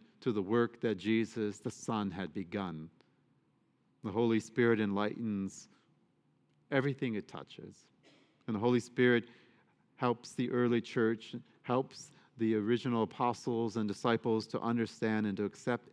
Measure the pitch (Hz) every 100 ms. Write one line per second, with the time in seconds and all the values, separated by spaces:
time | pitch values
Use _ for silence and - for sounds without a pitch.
0 | - _ 131 104 95 117 117 - 117 92
1 | 104 113 107 117 104 - 117 - - 110
2 | 101 87 92 101 85 104 90 78 80 -
3 | _ _ _ _ _ _ _ _ _ _
4 | 110 104 120 113 - - 117 110 101 98
5 | 107 - 113 98 95 - - _ _ _
6 | _ _ _ _ _ _ _ 139 143 131
7 | 127 104 - 78 - - - - _ _
8 | - - _ _ - 104 123 123 - -
9 | 123 120 - - - _ _ _ _ -
10 | 123 117 - - 123 120 123 120 113 127
11 | 113 110 - - - _ - 127 135 -
12 | - - _ 117 113 107 104 120 127 113
13 | 110 - 123 113 131 117 113 113 104 98
14 | 120 113 120 110 107 - 117 117 110 -
15 | 113 107 107 98 101 - 127 120 -